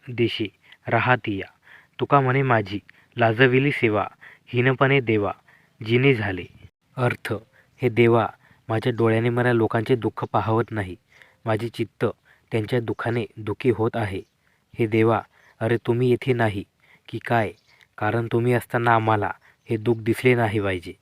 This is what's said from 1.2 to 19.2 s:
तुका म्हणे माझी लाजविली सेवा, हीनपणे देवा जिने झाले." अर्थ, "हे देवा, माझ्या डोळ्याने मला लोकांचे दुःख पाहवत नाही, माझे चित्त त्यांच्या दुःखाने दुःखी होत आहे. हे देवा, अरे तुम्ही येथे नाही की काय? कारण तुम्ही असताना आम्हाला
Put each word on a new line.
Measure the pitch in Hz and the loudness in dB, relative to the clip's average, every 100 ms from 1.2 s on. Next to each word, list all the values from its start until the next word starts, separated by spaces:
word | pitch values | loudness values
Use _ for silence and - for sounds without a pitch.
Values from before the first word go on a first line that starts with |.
| 113 98 87 _ _ - _ - | -2 -8 -8 _ _ -20 _ -8
तुका | 120 143 | 2 2
म्हणे | 131 135 | 4 0
माझी | 131 113 98 104 - _ _ 120 | 2 0 0 -8 -12 _ _ 0
लाजविली | 117 113 127 127 143 | 2 4 4 4 2
सेवा, | - 113 104 - - - - - | 0 0 0 -2 -8 -20 -20 -8
हीनपणे | 120 127 127 135 139 | -2 0 2 2 2
देवा | 113 110 98 - _ _ _ - | 2 0 0 -6 _ _ _ -12
जिने | 110 123 139 | 0 2 4
झाले." | 117 101 90 85 - - _ _ - | 2 0 -6 -10 -18 -20 _ _ -2
अर्थ, | 123 - - 104 - _ _ - | -2 -2 -8 -8 -10 _ _ -4
"हे | 123 | -2
देवा, | 110 117 117 101 - _ _ - | 4 4 4 2 -4 _ _ -6
माझ्या | 110 127 | -2 -2
डोळ्याने | 117 113 113 120 | 0 2 2 2
मला | 120 120 | 0 2
लोकांचे | 117 110 117 110 123 | 2 2 0 0 0
दुःख | 110 - | -2 -6
पाहवत | 117 113 110 110 113 | -4 -2 0 0 -2
नाही, | 107 92 85 _ _ - _ | -6 -8 -10 _ _ -20 _
माझे | 117 107 117 | -4 -4 -4
चित्त | - 107 - 104 - _ _ - | -6 -8 -4 -6 -6 _ _ -6
त्यांच्या | 113 104 123 | -6 -2 -4
दुःखाने | 110 - 117 117 104 - | -4 -6 -4 -4 -6 -10
दुःखी | 107 101 127 | -8 -2 0
होत | 107 113 117 | 0 0 -2
आहे. | 107 95 - _ _ _ _ - | -6 -6 -12 _ _ _ _ -4
हे | 113 | 0
देवा, | 113 113 104 - _ _ - | 2 2 2 -2 _ _ -6
अरे | 113 117 | -2 -2
तुम्ही | - 117 127 | -2 0 2
येथे | 117 131 | 0 0
नाही | 120 110 98 - _ _ _ - | 0 0 -2 -10 _ _ _ -14
की | 117 - | -10 -2
काय? | 117 101 - _ _ _ - | -2 -2 -8 _ _ _ -6
कारण | 107 117 113 | -4 -2 -2
तुम्ही | 120 123 | -2 0
असताना | 120 - 123 120 | 0 -2 -2 2
आम्हाला | 113 110 107 | 2 2 0